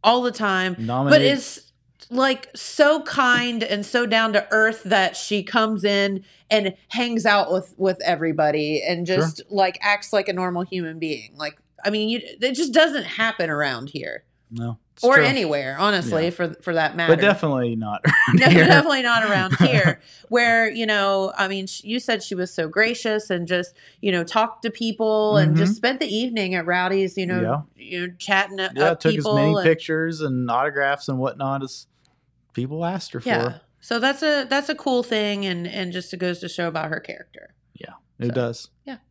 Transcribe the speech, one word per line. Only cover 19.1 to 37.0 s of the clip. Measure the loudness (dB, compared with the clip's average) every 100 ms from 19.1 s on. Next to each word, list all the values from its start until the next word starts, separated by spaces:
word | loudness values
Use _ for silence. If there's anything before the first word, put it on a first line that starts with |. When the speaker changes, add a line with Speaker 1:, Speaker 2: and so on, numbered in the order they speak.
| 2
Speaker 1:
around | 2 0 0 2
Speaker 2:
<laughs> |
Speaker 1:
here. | 4 4 2 0 -10 -20 -2
Where, | 2 4 2 0
you | -2 -2
know, | 0 2 0 -2 -2
I | -2
mean, | -2 -8
sh-, | -12
you | -6 -6
said | -2 -4
she | -4
was | -6 -6
so | -4 -4
gracious | 0 0 0 -2 -2 -2
and | -4 -2
just, | -4 -4 _ -20 _
you | -2
know, | 0
talked | 0 0 0 -2
to | -6
people | -4 -6 -2 0 2 4 4
and | 4 4
just | 2
Speaker 2:
Mm-hmm. | 2
Speaker 1:
spent | -2 -2
the | -2
evening | -2 -2 -2 -2
at | -2 0
Rowdy's, | 0 0 0 -2 -2
you | -2
know, | -2 0 -2 -4 _
Speaker 2:
Yeah. |
Speaker 1:
you | -12 -8 -8
know, | -10
chatting | -2 0 0 -4
up | -6
Speaker 2:
Yeah, | 0 0
took | 2 0
as | 0
Speaker 1:
people | 0 2
Speaker 2:
many | 4
Speaker 1:
and | 4
Speaker 2:
pictures | 4 2 0 -2 -2 -4
and | -4 -2 0
autographs | 0 0 0 0 -2 -4
and | -4
whatnot | -4 -4 -4 -4
as | -6 -14 -20 _ _ _ _ _ _
people | -8 -6 -4
asked | -4 -4 -8
her | -10
Speaker 1:
Yeah. | -2 -2
Speaker 2:
for. | -2 -6 _ _
Speaker 1:
So | -6 -2
that's | 0 0
a, | 0 0 0
that's | -2 -2
a |
cool | -6 0 0
thing, | 0 -2 -2 -2 -4
and, | -4 -6
and | -6 -6
just | -8 -10
it | -6
goes | -4 -4
to | -8
show | -6 -4
about | -4 -6
her | -8